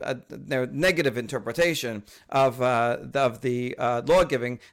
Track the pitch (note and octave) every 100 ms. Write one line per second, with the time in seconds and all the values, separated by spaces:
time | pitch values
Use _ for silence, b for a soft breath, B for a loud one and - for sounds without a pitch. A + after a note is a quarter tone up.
0 | - B2+ - - - B2+ B2+ C#3 F3+ E3+
1 | C#3+ A#2 A2+ B2+ G#2+ A#2 E3+ D#3 B2 G#2+
2 | B B B C3+ C3+ A#2+ B2+ A#2+ A#2 -
3 | B2+ C#3 C3 A2+ B2+ B2 B2 - A#2+ A#2+
4 | B2 F3+ E3+ C3+ B2 B2 B